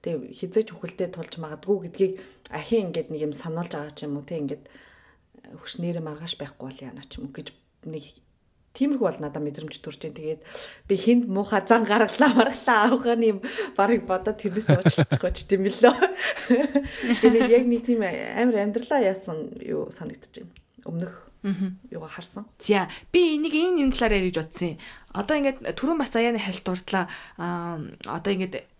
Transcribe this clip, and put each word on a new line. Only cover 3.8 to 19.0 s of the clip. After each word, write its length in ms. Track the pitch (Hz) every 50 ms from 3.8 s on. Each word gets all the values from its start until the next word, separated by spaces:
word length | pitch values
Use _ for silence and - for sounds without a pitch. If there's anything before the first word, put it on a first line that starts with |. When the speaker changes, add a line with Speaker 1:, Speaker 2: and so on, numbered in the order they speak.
| 147 151 147
Speaker 1:
ч 120 | - - 147
юм 80 | 143
уу, 80 | 147 143
тэг 140 | - 175 160 147 135
ингээд 160 | 147 147 - - - - - - - _ _ _ _ _ _ _ _ - _ - - -
хөвш 180 | - - - -
нэрэ 220 | 170 175 170 165
маргааш 360 | 160 156 151 147 165 165 - -
байхгүй 240 | 147 139 - _ - 135
бол 120 | 131 - -
яана 220 | 131 - - -
ч 140 | - - -
юм 80 | - 139
уу 40 | -
гэж 160 | - 151 - - _ _ _ _ _ -
нэг 180 | 160 160 156 147 - _ _ _ _ _ _ _ _ _ _ _ _ _
тиймэрхүү 300 | - 269 285 285 262 226
бол 160 | 175 147 - 151
надад 220 | 147 139 156 151
мэдрэмж 340 | 147 143 - 156 156 - -
төрж 220 | - 160 143 - -
байна. 140 | 160 -
Тэгээд 260 | - 156 156 160 151 - - - - - - - - _ -
би 60 | 196
хүнд 320 | 180 - 226 240 240 233 202
муухай 320 | 190 196 202 196 226 202 202 -
зан 160 | 233 220 226
гаргалаа, 460 | 208 208 220 220 208 - - 277 285 226
маргалаа, 440 | 247 226 269 277 - - - 240 214 208 220
аавхаа 260 | 254 262 262 240 240 233
юм 240 | 233 220 208 196 202 262 - - 415 - - -
барыг 240 | 196 208 240 214 - -
бодоод 320 | 185 185 185 220 214 - -
тэрнээс 300 | 202 175 208 220 - 147
уучлахгүй 580 | 170 190 175 - - 147 - - - - 175
ч 80 | - - -
гэдэм 160 | - 196 185 190 202
билүү. 240 | - - 220 240 262 247 - 381 - - - - - - - -
<laughs> 720 | 254 240 302 277 - 285 277 - - - - 240 233 - -
Тэгээд 280 | 233 226 233 254 240 233
яг 120 | 240 254 240
нэг 140 | 240 233 233
тийм 160 | - 240 226 208
амар 640 | 180 170 - - 57 - - 233 254 226 208 202
амьдралаа 360 | 208 202 233 247 - 302 277